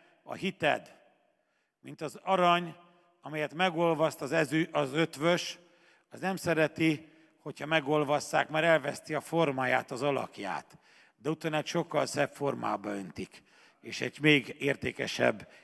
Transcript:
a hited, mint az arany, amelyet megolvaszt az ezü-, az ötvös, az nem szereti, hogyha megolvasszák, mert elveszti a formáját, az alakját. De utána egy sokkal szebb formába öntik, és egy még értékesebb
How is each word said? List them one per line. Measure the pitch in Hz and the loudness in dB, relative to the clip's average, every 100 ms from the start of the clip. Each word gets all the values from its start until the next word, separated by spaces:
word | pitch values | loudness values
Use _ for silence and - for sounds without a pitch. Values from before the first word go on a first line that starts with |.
| _ _ | _ _
a | - | -14
hited, | 110 196 180 156 120 - - _ _ _ _ _ _ _ _ | -8 -6 0 0 0 -2 -20 _ _ _ _ _ _ _ _
mint | 131 147 | -18 -10
az | 156 - | -10 -8
arany, | - 190 175 175 170 151 - _ _ _ | 0 4 6 4 0 -10 -20 _ _ _
amelyet | 143 151 151 | -10 -4 -4
megolvaszt | 147 185 160 170 156 156 - | 0 0 4 2 4 2 0
az | 139 | -2
ezü-, | 165 151 156 160 | 0 2 0 0
az | 147 139 | 0 0
ötvös, | 143 165 - 160 175 - - - _ _ _ _ | 0 -2 0 2 2 -2 -12 -18 _ _ _ _
az | 113 | -8
nem | 175 190 | -6 -2
szereti, | 170 160 156 - 160 151 - - _ _ | 0 2 2 2 0 0 -6 -20 _ _
hogyha | 151 - 143 | -14 -10 -2
megolvasszák, | 160 135 151 139 147 - 151 - | 0 2 2 2 0 0 0 0
mert | 156 165 | 2 4
elveszti | 160 135 143 - | 4 2 -8 -6
a | 151 | -8
formáját, | - 165 160 131 127 127 120 | -2 0 0 0 0 0 -2
az | 131 | -4
alakját. | 143 135 110 - 98 78 - - _ _ _ _ | -2 -2 -4 -8 -6 -6 -10 -20 _ _ _ _
De | 117 | -6
utána | 156 165 151 | -2 0 0
egy | 143 | 0
sokkal | 170 156 151 135 | -2 0 0 0
szebb | 147 143 | 2 0
formába | - 143 120 113 104 104 | 0 -2 -2 -2 -4 -4
öntik, | 101 95 - 95 - _ _ - _ | -6 -8 -10 -12 -14 _ _ -20 _
és | 117 - | -12 -6
egy | 123 - | -6 2
még | 151 147 110 - | 4 4 4 -6
értékesebb | 139 135 123 120 117 - 120 107 - - | -4 -2 -4 -6 -6 0 0 0 -6 -20